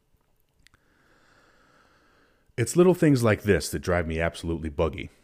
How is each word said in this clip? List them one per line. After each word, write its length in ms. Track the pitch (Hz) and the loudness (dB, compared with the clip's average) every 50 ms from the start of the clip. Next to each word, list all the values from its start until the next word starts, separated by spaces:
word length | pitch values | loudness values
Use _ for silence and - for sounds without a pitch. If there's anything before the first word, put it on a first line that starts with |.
| _ _ _ _ _ _ _ _ _ _ _ _ _ _ _ _ _ _ _ _ _ _ _ _ _ _ _ _ _ _ _ _ _ _ _ _ _ _ _ _ _ _ _ _ _ _ _ _ _ _ _ | _ _ _ _ _ _ _ _ _ _ _ _ _ _ _ _ _ _ _ _ _ _ _ _ _ _ _ _ _ _ _ _ _ _ _ _ _ _ _ _ _ _ _ _ _ _ _ _ _ _ _
It's 200 | - 117 - - | -6 -6 -2 2
little 160 | 165 180 185 175 | 4 4 4 4
things 300 | 175 - 156 143 127 117 | 4 4 4 4 4 4
like 220 | 110 104 98 - | 2 2 2 2
this 260 | 104 95 80 - - | 2 2 2 0 -4
that 80 | - 82 | -8 -6
drive 280 | 73 - 87 87 85 | -4 -2 -2 -2 -2
me 140 | 80 80 80 | -2 -4 -4
absolutely 480 | 82 85 - - - 82 82 78 78 80 | -4 -4 -4 -6 -6 -6 -6 -6 -8 -8
buggy. 400 | 73 - 85 80 76 - - - - _ | -4 -2 -2 -2 -4 -6 -12 -16 -18 _